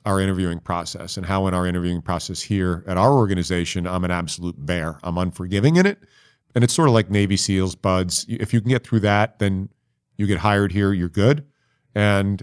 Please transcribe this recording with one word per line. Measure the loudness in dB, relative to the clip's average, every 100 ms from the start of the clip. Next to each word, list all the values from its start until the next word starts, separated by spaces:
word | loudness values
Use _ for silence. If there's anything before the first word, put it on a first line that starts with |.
| -2
our | 0
interviewing | 0 -2 -4 -6
process | -6 -8 -8 -12 -12 -8
and | -4
how | -2 0
in |
our | 0 -2
interviewing | -2 -2 -4
process | -4 -6 -6 -8
here | -4 -2 -2 -4 -4
at | 2
our | 4
organization, | 4 2 0 -2 -2 -2 -4 -4
I'm | -2
an | -2
absolute | -2 -4 -8 -10 -8
bear. | -6 -4 -4 -8
I'm | -6 -4
unforgiving | -4 -6 -4 0 4 4
in | 4
it. | 0 _ _ _ _ _ 0
And |
it's | 2
sort | 4 4
of | 4
like | 4
Navy | 2 2 0
seals, | 0 0 0 -2
buds. | 0 0 0 -4 -6
Y-, | -8
if | -2 0
you |
can | 2
get | 0
through | 0 0
that, | 2 2 0 0
then | -2 -2 -6 _ _ _ _ -4
you | -2
get | 0
hired | 2 2 0
here, | 0 0
you're | 0 -2
good. | 2 2 2 -4 _ _ _ _
And | 0 2 2 0 -2